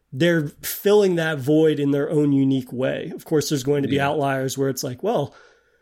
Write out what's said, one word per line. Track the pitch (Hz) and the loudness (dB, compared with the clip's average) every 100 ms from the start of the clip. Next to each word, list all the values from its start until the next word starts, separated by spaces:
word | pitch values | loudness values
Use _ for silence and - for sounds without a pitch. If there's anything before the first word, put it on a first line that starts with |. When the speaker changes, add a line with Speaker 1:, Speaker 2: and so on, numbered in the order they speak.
| _ | _
Speaker 1:
they're | 131 170 170 147 - | 0 2 2 -2 -8
filling | - - 202 208 196 170 | -12 -4 2 4 4 2
that | 160 151 | -2 -2
void | 131 156 160 147 | 2 4 4 2
in | 143 | 0
their | 143 143 | 0 0
own | 151 147 | 0 2
unique | 139 135 135 127 | 2 2 0 -4
way. | 120 135 - 165 | -4 -4 -4 -8
Of | 233 - | -12 -2
course, | 156 147 | -2 0
there's | 143 | -4
going | 127 143 | 0 -2
to | 135 | 0
be | 139 | 0
Speaker 2:
Yeah. | 139 | 0
Speaker 1:
outliers | 156 139 135 131 131 | -2 -2 -2 -4 -2
where | 135 | -4
it's | 131 | -4
like, | 135 123 | -8 -6
"Well, | 196 226 131 - - _ _ _ | -2 -2 -4 -10 -20 _ _ _